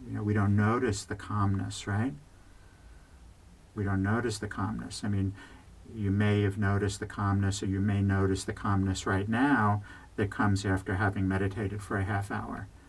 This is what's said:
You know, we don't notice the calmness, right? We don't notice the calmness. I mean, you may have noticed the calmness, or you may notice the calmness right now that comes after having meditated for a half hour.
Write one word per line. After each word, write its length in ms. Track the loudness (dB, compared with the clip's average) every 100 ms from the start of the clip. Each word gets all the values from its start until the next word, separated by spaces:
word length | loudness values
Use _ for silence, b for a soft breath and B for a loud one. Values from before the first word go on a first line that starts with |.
| -10
You 60 |
know, 100 | -4
we 100 | 0
don't 220 | 4 4 4
notice 480 | 4 4 2 -2
the 120 | -4 -10
calmness, 720 | -4 0 2 0 -2 -6 -2
right? 280 | 0 -2 -4 -14 -20 B B B B B B B B -20 -20 -20 -20 -12 -2
We 80 |
don't 200 | 0 2
notice 360 | 2 2 0 -4
the 80 | -6
calmness. 560 | -4 -4 -4 -8 -6
I 40 | -2
mean, 260 | 0 0 -4 B B B -20 -14
you 180 | -4 0
may 300 | 2 4 4
have 160 | 2 2
noticed 420 | 2 2 0 -2
the 60 | -8
calmness, 560 | -2 0 2 2 0
or 60 | -2
you 120 | 0
may 220 | 2 2
notice 420 | 2 4 2 0
the 100 | -4
calmness 520 | -6 0 2 2 0 0
right 240 | 0 0
now 540 | 2 2 4 4 2 B B B -4
that 140 | -2
comes 340 | 0 2 2 2
after 300 | 0 0 0
having 320 | 0 2 0
meditated 540 | 2 0 -2 -4 -4
for 160 | -4 -2
a 60 |
half 280 | 0 -2 -2
hour. 360 | -6 -6 -10 -12 B